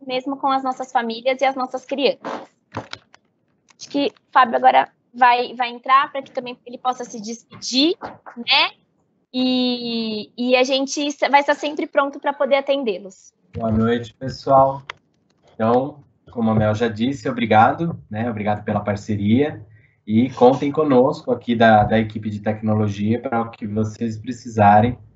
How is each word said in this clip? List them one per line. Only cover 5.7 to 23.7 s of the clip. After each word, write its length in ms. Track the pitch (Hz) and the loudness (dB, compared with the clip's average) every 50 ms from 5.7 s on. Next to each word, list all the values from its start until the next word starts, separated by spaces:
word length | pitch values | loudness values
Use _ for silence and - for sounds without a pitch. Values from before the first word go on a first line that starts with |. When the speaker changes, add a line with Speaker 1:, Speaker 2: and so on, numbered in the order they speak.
Speaker 1:
entrar 420 | 240 240 - 262 262 277 294 294 | -6 -8 0 2 2 4 2 0
pra 100 | - 277 | -6 -10
que 80 | 269 - | -10 -8
também 260 | - - 247 247 247 _ - | -10 -10 -10 -10 -14 _ -16
ele 140 | 240 240 240 | -18 -14 -8
possa 260 | - 254 247 - - | -6 -6 -4 -6 -8
se 160 | - - 226 | -12 -12 -12
despedir, 760 | 202 220 233 226 _ _ - - - - 226 262 285 330 - - - - - - - - - | -10 -10 -12 -12 _ _ -20 -14 -10 -4 0 2 2 2 0 -2 -8 -18 -18 -18 -20 -20 -16
né? 340 | 240 233 233 262 294 330 381 - _ _ _ _ _ _ _ _ _ _ _ - | -10 -2 0 2 2 2 0 -4 _ _ _ _ _ _ _ _ _ _ _ -4
E, 960 | 254 254 254 254 254 247 247 247 240 240 233 233 226 226 220 214 214 202 - - - | -2 0 0 0 0 0 -2 -4 -4 -6 -6 -6 -4 -4 -4 -6 -8 -10 -10 -8 -6
e 160 | 247 254 254 | -2 0 2
a 80 | 254 | 2
gente 460 | 262 254 277 269 277 269 - 302 285 294 | 2 2 0 -2 -2 -4 -4 -6 -6 -6
s-, 200 | 285 - 302 - | -4 -4 -2 2
vai 120 | 269 285 | 2 2
estar 160 | 285 294 294 | 2 2 -2
sempre 320 | - - 294 302 294 359 - | -2 -2 -8 -6 -6 -8 -2
pronto 320 | - 285 277 285 285 294 | -2 -2 -2 -2 -4 -6
pra 120 | - 294 | -6 -6
poder 220 | 277 285 285 240 277 | -4 -2 0 0 0
atendê-los. 760 | 269 277 294 277 277 277 226 190 180 202 185 - _ _ _ _ _ _ _ - | 0 0 0 -2 -2 -2 -4 -6 -6 -10 -16 -20 _ _ _ _ _ _ _ -10
Speaker 2:
Boa 160 | 233 226 113 | -6 -4 -2
noite, 420 | 107 110 110 117 120 120 117 - _ | 0 0 2 0 0 -2 -4 -10 _
pessoal. 680 | - - 123 - - - 139 135 135 135 135 135 139 - - - _ _ _ _ _ _ _ _ _ _ _ | -12 -12 -12 -10 -6 0 4 6 6 6 4 0 -6 -12 -16 -20 _ _ _ _ _ _ _ _ _ _ _
Então, 520 | _ - 110 113 120 127 135 147 147 - - _ _ _ _ - | _ -2 0 2 2 2 0 -2 -8 -14 -20 _ _ _ _ -14
como 200 | - 123 113 110 | -8 -4 -2 0
a 40 | 110 | 2
Mel 180 | 110 107 107 | 2 2 2
já 140 | 107 107 120 | 2 0 -2
disse, 420 | 113 107 104 117 131 139 - - 139 | -2 -2 -2 -2 -2 -4 -4 -6 -6
obrigado, 720 | 120 120 117 104 107 107 117 135 147 160 170 165 - - - - | -4 -4 0 4 6 6 6 4 2 -2 -4 -6 -6 -8 -12 -10
né? 220 | 104 107 117 123 | -8 -6 -6 -4
Obrigado 320 | 107 104 101 107 104 104 | -4 -4 -4 -4 -4 -4
pela 160 | - - 104 101 | -4 -4 -4 -4
parceria. 840 | - 104 101 101 - - 107 98 101 104 113 131 147 156 156 - - _ _ _ _ _ _ _ - | -2 -4 -6 -6 -4 -6 -4 -2 0 2 2 2 2 0 -4 -10 -18 _ _ _ _ _ _ _ -6
E 240 | - 107 113 127 135 | 0 2 2 2 2
contem 400 | - - 123 123 135 135 147 143 | 2 4 6 6 6 4 -2 -2
conosco 600 | 139 160 151 147 131 123 127 135 - - - 131 | 0 0 2 4 6 4 4 4 2 -4 -4 -4
aqui 240 | 123 117 - - 117 | -4 -4 -2 -2 2
da, 260 | 110 117 113 110 107 | 4 6 6 8 6
da 160 | 101 101 110 110 | 6 4 2 0
equipe 320 | 110 107 - 107 104 107 | 0 -2 -6 -8 -8 -8
de 80 | 104 104 | -8 -6
tecnologia 840 | - 113 107 - 110 110 107 110 107 104 101 107 104 107 117 120 | -4 -6 -6 -4 -2 -2 0 0 0 -2 -2 -2 -2 -2 -2 -2
pra 220 | - 135 127 117 | -2 -4 -4 -4
o 80 | 110 113 | -4 -4
que 160 | - - 120 | -8 -12 -10
vocês 500 | 104 | -6